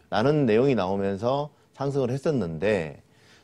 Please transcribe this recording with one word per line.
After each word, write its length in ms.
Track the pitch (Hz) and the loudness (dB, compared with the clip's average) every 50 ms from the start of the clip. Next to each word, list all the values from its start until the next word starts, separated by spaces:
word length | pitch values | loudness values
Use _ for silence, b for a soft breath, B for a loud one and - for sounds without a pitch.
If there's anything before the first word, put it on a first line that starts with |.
| - _ | -10 _
라는 380 | - 98 113 139 156 151 143 120 | -2 0 2 2 2 2 4 4
내용이 260 | 104 110 127 143 135 | 4 4 4 4 2
나오면서 800 | 107 92 90 98 98 98 98 98 95 107 120 131 143 147 151 b b b b _ | 2 0 -2 -2 -2 -2 -2 -4 -2 -2 -2 -2 -2 -4 -6 b b b b _
상승을 360 | - 139 143 135 143 131 113 | -6 -6 -4 -2 -2 -2 -2
했었는데 920 | 123 143 - 175 151 131 95 85 80 78 90 104 107 95 80 76 69 - - b b b b b b b | -2 -2 -2 -2 0 0 -2 -2 -4 -2 0 0 0 0 -2 -4 -10 -14 -20 b b b b b b b